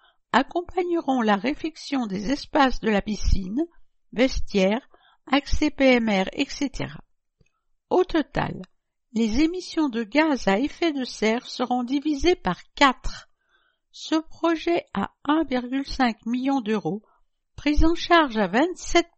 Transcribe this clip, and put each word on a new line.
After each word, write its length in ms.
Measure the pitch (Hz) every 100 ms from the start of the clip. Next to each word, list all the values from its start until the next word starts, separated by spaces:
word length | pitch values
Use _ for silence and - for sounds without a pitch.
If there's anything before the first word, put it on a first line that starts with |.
| _ _ _
accompagneront 880 | 220 277 339 349 359 359 339 294 262
la 140 | 214 202
réfection 720 | 233 302 330 - - 269 226
des 240 | 185 208
espaces 500 | 277 - 311 269 -
de 100 | 220
la 100 | 202
piscine, 680 | 202 208 - - 185 226 339 - - _ _
vestiaires, 760 | - 254 - - 202 190 220 - _ _ _ -
accès 440 | 277 - - 302
P 140 | - 269
M 140 | 247 226
R, 180 | 196 190
et 100 | - 277
cetera. 520 | - 277 - 135 151 - _ _ _ _ _ _ _ _
Au 160 | 359
total, 560 | 370 330 - - - - 185 _ _ _ _
les 260 | 220 226 220
émissions 480 | 320 359 - - 302
de 140 | 226
gaz 440 | 226 285 320 269 -
à 120 | 196
effet 340 | 294 - 339
de 120 | 285
serre 420 | 247 - 220 233 -
seront 360 | - 254 247
divisées 540 | 240 277 294 285 320 359
par 220 | - 175 -
quatre. 560 | - 277 - - - - _ _ _ _ _ _
Ce 260 | - - 320
projet 680 | 311 - 330 330 339 339 -
à 200 | 196 - -
un 200 | - 311
virgule 420 | 302 254 247 269 277
cinq 400 | - 247 220 220
million 340 | 247 262 269
d'euros, 420 | 208 214 160 196 - _ _ _ _ -
pris 300 | 294 302 320
en 80 |
charge 420 | 339 - 339 294 220
à 100 | 190
vingt-sept 640 | 208 339 349 - 339 339